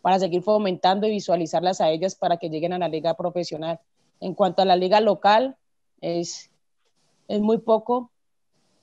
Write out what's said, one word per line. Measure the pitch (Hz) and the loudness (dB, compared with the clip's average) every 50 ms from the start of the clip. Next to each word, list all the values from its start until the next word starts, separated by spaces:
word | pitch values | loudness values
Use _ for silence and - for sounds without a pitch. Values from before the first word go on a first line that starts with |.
| - | 2
para | 180 190 190 | 2 2 2
seguir | 190 175 170 180 180 | 2 0 -2 -2 0
fomentando | 214 214 214 214 190 185 175 - 180 190 202 202 | 2 0 2 2 -2 -2 0 0 0 2 2 0
y | 220 | -2
visualizarlas | 214 202 - - 175 175 165 156 - 170 170 180 - - | -2 -4 -2 -2 0 0 0 -2 -2 -2 0 -2 0 2
a | 185 160 | 0 0
ellas | 160 160 180 190 - | 0 0 -2 -6 -4
para | _ 190 170 175 | _ -2 -2 -2
que | 170 - 170 | -2 -4 -6
lleguen | 156 156 160 170 180 | -4 -4 -4 -4 -2
a | |
la | 180 175 | -2 -4
liga | 160 160 160 156 165 160 | -4 -4 -4 -2 -4 -4
profesional. | - - 175 170 180 170 - 170 156 160 165 165 165 _ _ _ _ _ _ _ _ | -2 -6 -6 -4 -4 -6 -6 -8 -8 -6 -8 -8 -8 _ _ _ _ _ _ _ _
En | - 185 165 | -10 -10 0
cuanto | - 202 185 170 - | 0 0 2 2 2
a | 190 | 4
la | 190 180 | 4 4
liga | 180 180 185 202 208 | 4 4 4 4 4
local, | 226 214 190 - - 196 208 226 254 269 262 _ _ _ _ _ _ _ _ _ | 4 2 0 2 4 4 4 4 4 0 -4 _ _ _ _ _ _ _ _ _
es, | - 165 170 170 170 170 - - - _ _ _ _ _ _ _ _ _ _ _ _ _ _ _ _ | -6 -4 -4 -4 -4 -6 -10 -16 -18 _ _ _ _ _ _ _ _ _ _ _ _ _ _ _ _
es | - 208 208 | -4 -2 0
muy | 208 220 226 | 2 2 2
poco | 220 220 220 220 214 220 - 247 247 240 _ _ _ _ _ _ _ _ _ _ _ _ _ _ _ | 0 2 2 0 0 2 -2 -4 -4 -4 _ _ _ _ _ _ _ _ _ _ _ _ _ _ _